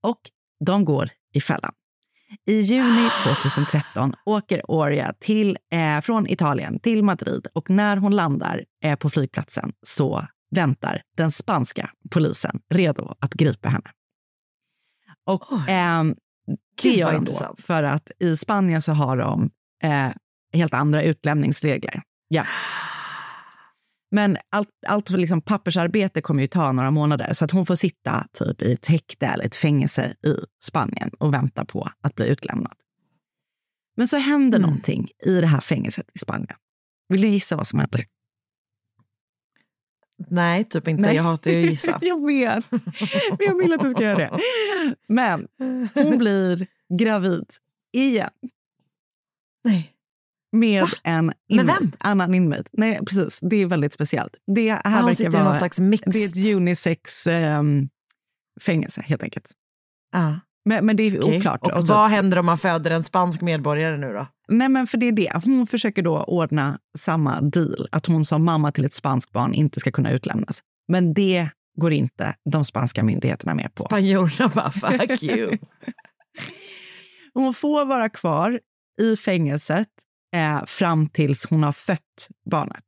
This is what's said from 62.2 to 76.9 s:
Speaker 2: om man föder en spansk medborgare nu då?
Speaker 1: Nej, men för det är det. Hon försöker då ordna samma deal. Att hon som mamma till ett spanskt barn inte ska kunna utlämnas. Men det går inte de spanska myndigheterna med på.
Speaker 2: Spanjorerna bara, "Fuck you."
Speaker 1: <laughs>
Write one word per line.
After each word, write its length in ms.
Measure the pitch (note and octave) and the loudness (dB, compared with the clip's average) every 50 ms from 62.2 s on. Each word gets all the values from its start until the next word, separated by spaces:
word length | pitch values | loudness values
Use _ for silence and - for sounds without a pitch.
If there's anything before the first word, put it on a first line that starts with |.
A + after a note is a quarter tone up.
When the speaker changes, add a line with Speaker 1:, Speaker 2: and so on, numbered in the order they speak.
| G3 F#3+ F3+ F3+ | 4 4 2 2
Speaker 2:
om 80 | F3 | 2
man 120 | F3 E3+ E3 | 2 2 2
föder 320 | - F#3+ E3+ E3 D#3 E3 | 2 0 0 0 0 0
en 120 | E3 E3 | -2 0
spansk 380 | D#3+ - - F#3+ F3+ F3+ E3 E3 | -2 0 0 0 0 0 -2 -4
medborgare 560 | F3 F3 D#3+ D#3 C3+ D3 D3 D3 D#3+ D#3+ D#3 | -2 -2 -2 -2 -2 -2 -2 0 -2 -2 -2
nu 160 | D3 C#3+ C3 | -4 -6 -6
då? 140 | G#2 G2+ C3+ C3+ _ _ _ - | -6 -8 -8 -10 _ _ _ 0
Speaker 1:
Nej, 200 | G#3 A#3 B3+ C4+ | 2 2 4 4
men 180 | C4 C4 B3+ | 4 2 2
för 120 | A3+ - A3+ | 0 0 0
det 80 | B3 A#3+ | 0 2
är 40 | |
det. 200 | A3+ G#3 F#3 - - E3+ E3 | 2 2 0 0 -2 0 2
Hon 220 | A3+ C4+ B3+ B3 | 2 4 4 2
försöker 360 | A3 - A#3 - A3 G3+ - | 0 0 0 0 0 0 0
då 200 | F#3 E3 D#3+ D3+ - | 0 0 0 0 -2
ordna 540 | - F3 F3 D#3+ D3+ D3+ D3+ C3+ C#3+ C#3+ - _ _ _ D3 | 0 0 0 0 0 0 0 0 0 -2 -6 _ _ _ -8
samma 420 | - - D#3+ E3 D3+ C3+ - - | -4 -2 0 0 2 0 0 0
deal. 480 | - D3 - F3 E3 - - - - - | 0 0 2 2 0 0 -2 -6 -8 -4
Att 140 | - D#3 - | -4 -4 0
hon 180 | - E3 D#3+ D3+ | 2 2 2 2
som 200 | - E3 D3+ D#3+ | 2 2 2 2
mamma 280 | E3+ E3 D#3 D3+ D3 | 2 2 2 0 0
till 120 | C#3+ - C3+ | 0 0 -2
ett 100 | C#3 - | -2 -2
spanskt 380 | - - C#3+ C3+ B2+ - _ | -4 -2 -2 -2 -2 -4 _
barn 220 | _ - A#2+ - - | _ -4 -2 -2 0
inte 260 | - D3+ D3 - - | 2 0 0 0 -2
ska 100 | - C3+ | -4 -2
kunna 200 | - - C3 A2 | -2 0 0 0
utlämnas. 520 | B2 B2+ - - - A2+ - - - - _ _ _ _ _ - | 0 -2 -2 -4 -4 -4 -4 -4 -6 -10 _ _ _ _ _ -2
Men 260 | F3 F#3 F3+ E3+ D3+ | 0 2 2 2 2
det 340 | F3+ G3 F#3+ F#3 F3 E3+ D3 - _ _ _ _ - | 2 2 2 2 0 -2 -4 -8 _ _ _ _ -2
går 120 | D#3 E3 | 0 0
inte 420 | D#3 D3+ C3+ B2 _ - - - F#2+ _ _ - | 2 0 0 -2 _ -6 -6 -6 -6 _ _ -2
de 140 | C#3 D#3 C#3+ | 0 0 0
spanska 380 | - - A2 A#2 A#2+ - - | 0 -2 -2 -4 -2 -2 0
myndigheterna 520 | A2 A2 - - - B2 F2+ - - - D#2+ | 0 0 0 0 0 -2 -2 -2 -4 -4 -4
med 200 | D2 - - _ | -4 -4 -6 _
på. 100 | - - | -10 -6
Speaker 2:
Spanjorerna 640 | - G#3+ G#3 F#3+ F#3+ F#3+ F#3+ F#3 E3 C#3+ - B3+ G#3+ D3 | -2 0 2 2 4 4 4 2 2 2 2 0 2 2
bara, 160 | A3 - - | 0 -2 0
"Fuck 520 | C#3 - - - C4 B3+ G#3+ A3+ C4 - | -2 -2 0 0 0 0 0 0 -2 -4
you." 360 | - D3+ A#3+ A3+ A3+ - - G#3 | -2 -2 -2 -2 -2 -2 -4 -4
Speaker 1:
<laughs> 1700 | - - _ _ - - - - _ - _ _ _ _ _ - - - - - - - - - - - | -6 -12 _ _ -16 -16 -16 -16 _ -20 _ _ _ _ _ -10 -10 -10 -10 -14 -18 -18 -18 -18 -18 -20